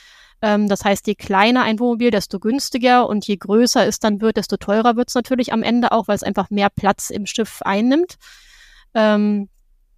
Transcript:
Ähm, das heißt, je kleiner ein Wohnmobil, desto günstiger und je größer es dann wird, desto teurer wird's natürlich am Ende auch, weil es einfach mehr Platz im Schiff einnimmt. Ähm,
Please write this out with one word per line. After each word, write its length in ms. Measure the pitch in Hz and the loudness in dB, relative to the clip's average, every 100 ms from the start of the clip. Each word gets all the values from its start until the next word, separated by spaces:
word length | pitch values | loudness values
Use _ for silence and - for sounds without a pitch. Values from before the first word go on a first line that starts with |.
| - - _ _ | -20 -20 _ _
Ähm, 260 | 220 208 208 | 0 0 0
das 160 | 196 | 0
heißt, 220 | 208 196 - | 0 -2 -2
je 80 | |
kleiner 480 | 202 - 190 220 254 | -6 -2 2 4 2
ein 160 | 220 220 | 2 0
Wohnmobil, 320 | 247 233 240 | -2 0 2
desto 300 | 214 - 190 | 0 -2 -4
günstiger 680 | 214 269 - 254 247 247 233 | -2 -2 -4 0 4 4 2
und 180 | 208 - | -2 -2
je 100 | 202 | -4
größer 500 | - 214 240 262 202 | 0 2 4 4 0
es 140 | - | 0
dann 200 | 220 202 | -2 0
wird, 160 | 220 214 | -2 -2
desto 220 | - 196 | -4 -6
teurer 380 | - 208 240 233 | -2 0 2 0
wird's 180 | 247 | -2
natürlich 400 | 254 - 254 247 | -4 -2 -2 -2
am 80 | 226 | -2
Ende 300 | 220 240 240 | 0 0 2
auch, 160 | 226 214 | 0 0
weil 80 | 202 | -4
es 60 | |
einfach 260 | - 202 180 | -2 -4 -4
mehr 180 | 202 202 | 0 0
Platz 400 | - 196 - - | 0 -2 -2 -4
im 160 | - | -8
Schiff 380 | 190 - 214 - | -8 -6 -6 -6
einnimmt. 540 | - 196 240 294 359 - - - _ - - _ _ | -4 0 2 2 0 -6 -20 -20 _ -20 -20 _ _
Ähm, 560 | 226 214 208 208 208 196 _ _ _ _ | 0 2 2 2 -2 -4 _ _ _ _